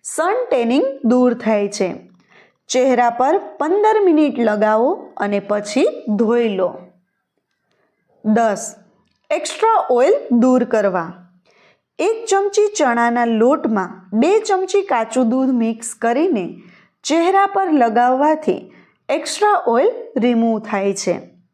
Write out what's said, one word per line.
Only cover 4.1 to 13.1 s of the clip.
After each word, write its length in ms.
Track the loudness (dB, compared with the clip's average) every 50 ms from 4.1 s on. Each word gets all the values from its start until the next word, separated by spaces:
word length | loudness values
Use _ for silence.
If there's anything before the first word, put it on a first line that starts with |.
| 4 4 2 2 0 0
લગાવો 720 | 0 0 2 2 2 2 2 2 2 0 0 -2 -8 -18 -8
અને 240 | -6 -4 -2 -2 -4
પછી 460 | -2 -4 -4 -4 -4 -2 0 0 0 0 -2 -4 -6 -4
ધોઈ 400 | -2 0 0 2 2 0 0 0
લો. 260 | -2 -2 -4 -4 -4 -10 -20 -20 _ _ _ _ _ _ _ _ _ _ _ _ _ _ _ _ _ _ _ _ _ _ _ _ _ _ -2
દસ, 500 | 0 2 2 2 0 0 -4 -8 -14 -16 -18 _ _ _ _ _ _ _ _ _ _
એક્સ્ટ્રા 560 | -4 -4 -4 -8 -4 0 0 2 2 2 0 0
ઓઇલ 240 | 2 2 4 2 2 0 0 0
દૂર 320 | 0 2 4 4 4 2 2
કરવા. 480 | 0 0 0 0 0 -2 -2 -6 -6 -12 -20 -20 _ _ _ _ _ _ _ _ _ _ _ _ _ _ -4
એક 280 | -2 -2 -2 -4 -2
ચમચી 400 | -2 0 0 0 0 0 0 0 0 0
ચણાના 480 | 0 0 0 2 2 0 0